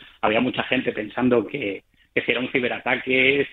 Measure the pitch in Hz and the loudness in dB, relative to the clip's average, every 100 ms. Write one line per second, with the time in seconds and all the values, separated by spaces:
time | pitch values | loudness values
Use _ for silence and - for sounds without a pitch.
0 | - - 107 110 123 123 113 127 120 110 | -12 -2 0 2 0 -2 -2 0 -2 -4
1 | 107 120 123 120 98 - 101 92 _ _ | -6 0 4 4 2 -4 -6 -8 _ _
2 | _ - - 120 127 135 120 104 123 127 | _ -6 -2 -2 0 -2 -2 -4 -2 -4
3 | 127 131 131 139 135 | 0 2 4 2 0